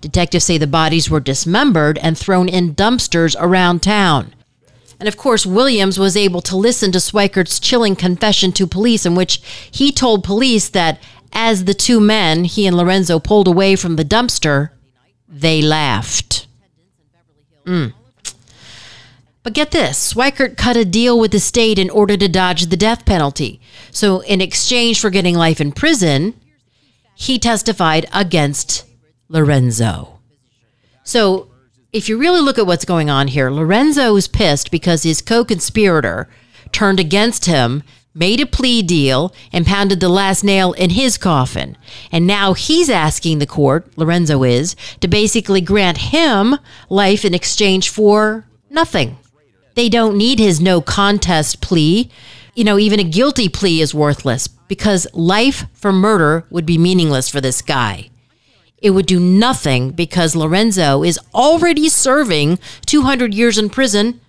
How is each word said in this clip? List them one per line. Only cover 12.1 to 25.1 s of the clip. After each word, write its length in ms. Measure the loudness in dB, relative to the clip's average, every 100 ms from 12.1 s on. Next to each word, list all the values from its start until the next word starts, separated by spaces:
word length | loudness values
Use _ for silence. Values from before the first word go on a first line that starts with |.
| 2 2 0
he 220 | 0 0 0
and 100 | 2
Lorenzo, 420 | 2 2 2 -2
pulled 300 | 2 2 4
away 260 | 4 2
from 220 | 2 0 -2
the 80 |
dumpster, 680 | 0 0 0 -2 0 0 -2 _ _ _ _ _ _
they 340 | -4 0 2
laughed. 840 | 2 0 0 -2 -4 -6 -6 -8 -8 _ _ _ _ _ _ _ _ _ _ _
Mm. 300 | -4 -2 -2 -8 _ _ -16 -16 _ -20 -20 -20 -20 -20 -20 _ _ _
But 120 | -8
get 180 | -4 -2
this, 400 | 0 -2 -2 -4
Swikert 440 | 0 -2 0 -4 -2
cut 200 | 0 0
a 80 |
deal 340 | 0 2 2 2
with 140 | 2
the 80 | 0
state 380 | 0 0 0 2
in 120 | 0
order 260 | 0 2 2
to 120 | 0
dodge 380 | 0 0 -2 -2
the 100 | 0
death 280 | 0 0
penalty. 560 | 0 0 0 -4 -8 -10 _ -20 -14
So 300 | -2 0 0
in 200 | 0 -2
exchange 600 | -2 -4 -2 0 0 0
for 100 | 0